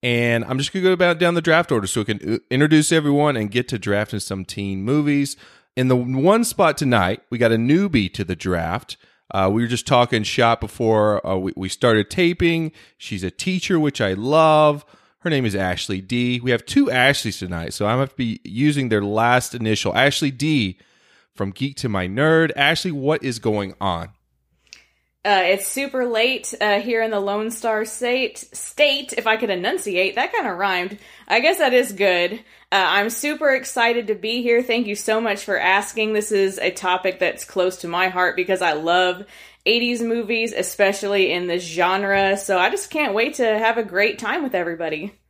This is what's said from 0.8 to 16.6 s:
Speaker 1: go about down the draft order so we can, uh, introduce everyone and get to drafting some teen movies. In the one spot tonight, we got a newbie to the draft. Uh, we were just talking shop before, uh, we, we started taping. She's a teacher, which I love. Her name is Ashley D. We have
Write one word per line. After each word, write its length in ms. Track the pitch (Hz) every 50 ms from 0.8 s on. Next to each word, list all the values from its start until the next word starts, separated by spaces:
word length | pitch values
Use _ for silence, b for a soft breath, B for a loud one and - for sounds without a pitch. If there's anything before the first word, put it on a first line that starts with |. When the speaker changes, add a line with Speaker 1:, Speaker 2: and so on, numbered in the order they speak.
| 180
Speaker 1:
go 80 | 185 185
about 260 | 175 180 175 175 160
down 160 | 180 175 175
the 60 | 170
draft 320 | 156 165 160 165 170 - 143
order 160 | 117 101 95
so 140 | - 110 107
we 20 |
can, 300 | - 107 104 - 82 113
uh, 40 | - _ _ 123
introduce 400 | 131 147 151 156 156 151 - 170
everyone 440 | 160 151 147 143 143 147 151 139
and 140 | 117 107 104
get 160 | 104 120 120
to 140 | - - 110
drafting 400 | - 101 101 101 104 - - 104
some 240 | - - 101 95 92
teen 400 | - - - 101 98 98 95 98
movies. 520 | 113 143 151 147 147 143 143 143 139 - b b b b b b b b
In 140 | - 127 127
the 80 | 127
one 480 | 123 120 123 131 131 139 180 208 226 240
spot 340 | - - - 190 147 - -
tonight, 420 | 156 135 120 110 92 90 104 - _ _
we 80 | - 117
got 120 | 120 113
a 60 | 113
newbie 580 | 113 117 123 147 175 202 202 156 120 101 90 -
to 80 | - 101
the 140 | 85 92
draft. 600 | 80 - 95 90 85 82 82 90 104 - - - b b b b b b b -
Uh, 180 | 98 95 95 101
we 80 | 113
were 60 | 120
just 220 | 117 123 117 - -
talking 340 | 143 123 123 120 - 113 107
shop 380 | - - - 120 117 117 -
before, 680 | - 107 - - 120 110 110 107 107 107 104 98 -
uh, 100 | - 95
we, 160 | 95 92 95 -
we 120 | - 95 92
started 420 | - - - 123 113 107 104 -
taping. 600 | - - 180 170 180 - 170 170 170 165 165 156 b b b b b
She's 280 | b - - - 95 92
a 60 | 90 -
teacher, 480 | - - 190 185 185 - - 190 165
which 200 | 151 147 135 -
I 120 | 123 98 95
love. 760 | 98 107 131 147 160 160 156 156 151 151 151 147 143 - b b b b b b b _
Her 80 | 175
name 140 | 160 139 127
is 120 | 110 98
Ashley 440 | 98 95 92 90 85 - - 101 95
D. 380 | 95 95 123 120 123 123 123 123
We 140 | 120 127 123
have 120 | 113